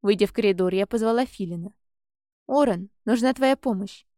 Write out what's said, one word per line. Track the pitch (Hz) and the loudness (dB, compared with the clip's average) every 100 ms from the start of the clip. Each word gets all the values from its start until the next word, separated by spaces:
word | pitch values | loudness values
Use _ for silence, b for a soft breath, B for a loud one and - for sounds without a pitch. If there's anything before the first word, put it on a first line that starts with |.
Выйдя | 202 208 202 | 0 2 0
в | |
коридор, | - 214 185 185 | 0 0 2 0
я | 185 202 | 0 -2
позвала | 233 220 233 254 | -2 0 0 -2
Филина. | - 185 170 175 _ _ _ _ _ _ _ - | -6 -8 -8 -12 _ _ _ _ _ _ _ -2
«Оран, | 277 285 175 196 _ - | 2 2 0 -6 _ -2
нужна | 233 247 | 0 2
твоя | 254 262 269 | 2 0 0
помощь». | 262 196 196 - _ | -2 -4 -6 -12 _